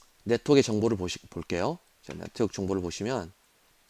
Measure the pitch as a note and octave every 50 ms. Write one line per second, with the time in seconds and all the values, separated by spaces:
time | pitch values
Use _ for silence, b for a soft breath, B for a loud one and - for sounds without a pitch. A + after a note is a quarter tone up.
0 | - _ _ _ - G#2 A#2 - - C#3+ D3 C#3 A#2+ A#2 G#2+ G#2 A2 A2+ A2+ F#2+
1 | F2+ F2 - - - - - E2+ E2 - F2 F2 G2 C#3+ F3 - _ _ _ _
2 | - C#2 D2 E2 E2+ E2+ - - A2 F#2+ - G2+ F#2+ F#2 F#2+ F#2+ F2+ E2+ - -
3 | G2+ A#2+ C3+ A2 E2+ F2 - _ _ _ _ _ _ _ _ _ _